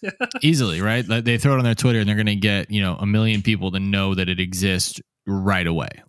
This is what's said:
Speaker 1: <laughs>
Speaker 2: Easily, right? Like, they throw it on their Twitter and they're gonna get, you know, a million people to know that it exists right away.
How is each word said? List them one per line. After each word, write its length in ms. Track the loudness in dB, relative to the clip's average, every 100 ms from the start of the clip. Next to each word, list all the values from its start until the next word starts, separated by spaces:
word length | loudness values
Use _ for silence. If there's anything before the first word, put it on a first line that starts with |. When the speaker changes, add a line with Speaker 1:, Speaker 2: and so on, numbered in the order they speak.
| -12 -8
Speaker 1:
<laughs> 260 | -8 0
Speaker 2:
Easily, 380 | 2 4 2 0
right? 260 | 0 0 0
Like, 180 | -2 0
they 120 | 2
throw 180 | 2 2
it 20 |
on 60 |
their 120 | 2 2
Twitter 240 | 2 2
and 80 | 2
they're 80 | 0
gonna 200 | 0 2
get, 340 | 2 0 -2
you 100 | -2
know, 140 | -2 -2
a 80 | 0
million 360 | 2 2 2
people 300 | 0 0 -2
to 80 | -4
know 340 | -2 0 0 0
that 140 | -2
it 100 | -2
exists 640 | -4 -2 -2 0 -4 -8 -18 _ -6
right 400 | -2 0 0 0
away. 220 | -2 -4 -12